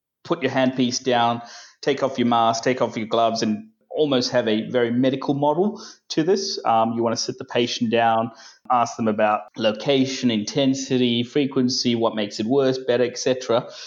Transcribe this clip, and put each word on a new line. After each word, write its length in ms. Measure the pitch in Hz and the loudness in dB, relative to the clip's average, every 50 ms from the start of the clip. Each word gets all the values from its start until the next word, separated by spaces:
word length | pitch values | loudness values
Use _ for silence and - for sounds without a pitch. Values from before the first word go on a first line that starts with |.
| _ _ _ _ _ | _ _ _ _ _
put 180 | - 170 - | -4 -4 -2
your 120 | 127 131 127 | -2 -2 0
handpiece 500 | 135 131 127 127 - 127 120 120 - - | 2 2 2 2 0 0 0 0 -2 -2
down, 400 | 131 123 120 120 120 120 117 - - - - - - _ _ - | 0 2 2 2 2 0 -2 -6 -14 -18 -20 -20 -20 _ _ -2
take 220 | - 139 135 135 | -2 -2 0 -2
off 120 | 131 131 | -4 -2
your 120 | - 120 120 | 0 0 2
mask, 340 | 120 117 117 113 117 - - | 2 2 2 2 0 0 0
take 180 | 135 127 127 | -2 0 0
off 160 | 127 113 107 | -2 -2 -2
your 120 | 117 110 104 | -6 -6 -2
gloves, 340 | 113 113 117 113 110 110 113 | 0 2 2 2 0 0 -2
and 280 | 110 107 104 - - _ _ _ _ | -2 -2 -4 -6 -14 _ _ _ _
almost 400 | - - 156 147 139 123 120 - | -2 -2 0 2 2 0 0 0
have 160 | - 123 113 | 0 0 0
a 220 | 110 107 110 110 110 | 2 0 -2 -2 -2
very 220 | 113 123 120 117 | -2 0 0 0
medical 420 | 120 120 131 131 127 135 - - 143 | 2 2 2 2 0 -2 -2 -2 -2
model 500 | 139 143 147 151 165 190 214 214 - - - - _ _ _ | 0 2 0 2 2 0 0 -2 -6 -14 -18 -20 _ _ _
to 120 | - - 160 | -2 -2 2
this. 400 | 165 196 196 196 - - - - | 2 2 0 0 -4 -8 -6 -2
Um, 260 | 113 117 113 113 117 117 | 0 2 2 2 2 0
you 100 | 117 117 | 0 0
wanna 140 | 117 113 | 0 0
sit 220 | 117 - - 131 - | -2 -4 -6 -8 -10
the 80 | 131 | -12
patient 440 | - - 123 120 120 - - 123 113 | -4 -2 0 0 0 0 -2 -2 2
down, 400 | 117 117 117 117 113 113 113 113 - - - - - _ _ - | 2 4 4 4 2 2 0 -2 -6 -12 -20 -20 -20 _ _ 0
ask 240 | 127 120 117 117 - - | 2 2 2 0 -2 -2
them 100 | 117 110 | 0 0
about 360 | 107 107 107 107 107 104 - - _ | 2 2 2 2 2 0 -2 -8 _
location, 720 | - 123 131 - - - 151 143 135 131 127 131 - - 123 | 0 0 0 0 0 0 0 2 2 2 0 -2 -2 0 0
intensity, 920 | 117 107 104 - - 147 139 131 131 131 - - 135 127 123 120 120 117 120 | 0 0 -2 -2 -2 0 2 2 2 0 -2 -2 0 2 2 2 2 0 -2
frequency, 720 | 120 - 147 143 127 - 135 127 123 127 - - 127 120 | 0 0 0 0 0 0 0 0 0 0 0 0 0 0
what 200 | 117 113 110 - | 2 0 0 0
makes 240 | 107 104 101 - - | -2 -4 -6 -4 -4
it 60 | 110 | -2
worse, 320 | 110 131 143 135 131 127 | 0 2 2 4 2 0
better, 280 | 131 135 131 120 120 123 | 0 0 0 2 2 2
et 140 | 113 - - | 0 -2 -4
cetera. 480 | - 139 127 127 - - 117 120 - - - - - | -2 -2 -2 -2 0 0 0 0 0 -4 -14 -18 -18